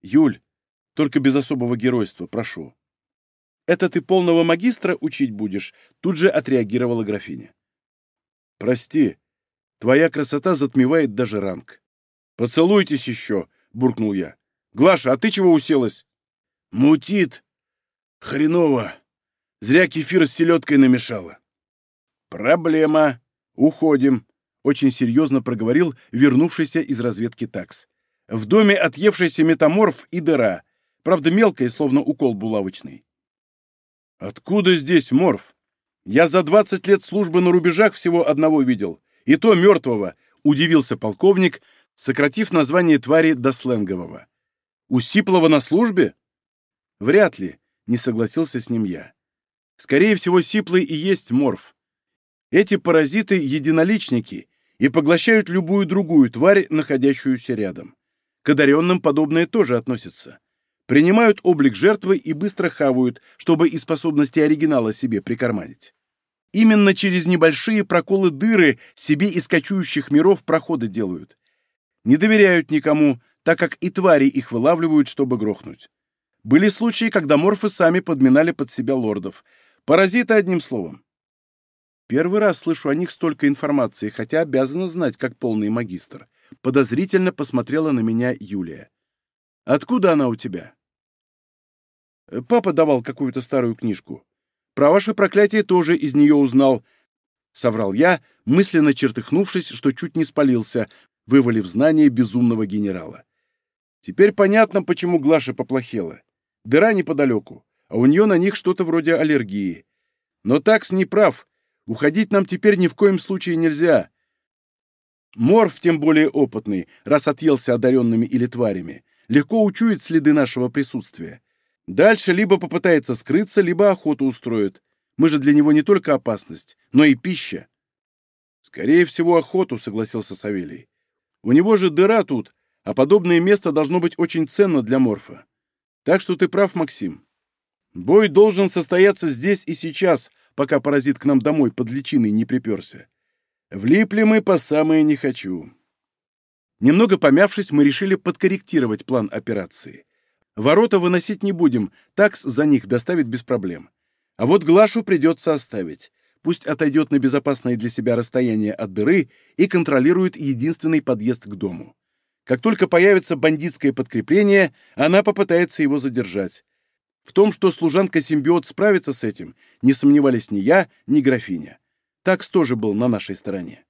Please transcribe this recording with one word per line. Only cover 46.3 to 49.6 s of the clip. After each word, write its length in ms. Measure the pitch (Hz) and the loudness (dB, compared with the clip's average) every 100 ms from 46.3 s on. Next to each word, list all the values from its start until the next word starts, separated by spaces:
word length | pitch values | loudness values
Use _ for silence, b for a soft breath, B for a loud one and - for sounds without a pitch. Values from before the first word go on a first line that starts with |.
| _ _ _ _ _ _ _ | _ _ _ _ _ _ _
«Вряд 380 | 107 180 190 - | 0 2 2 -2
ли», 220 | 92 - _ _ - | -12 -12 _ _ -4
не 100 | 120 | -4
согласился 640 | 127 113 113 - 160 127 | -2 -2 -4 -4 -6 -6
с 120 | 117 | -6
ним 140 | 117 104 | -6 -4
я. 280 | 82 - _ _ _ _ _ | -8 -14 _ _ _ _ _